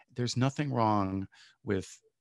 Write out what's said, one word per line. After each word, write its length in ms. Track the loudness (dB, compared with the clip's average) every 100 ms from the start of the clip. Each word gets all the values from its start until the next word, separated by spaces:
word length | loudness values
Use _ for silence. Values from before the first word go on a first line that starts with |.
| _ -6
there's 220 | -2 0
nothing 340 | 0 0 -2
wrong 560 | 2 4 4 2 -2 -6 -12 -20 _
with 240 | -2 -2 -2 -14 _ _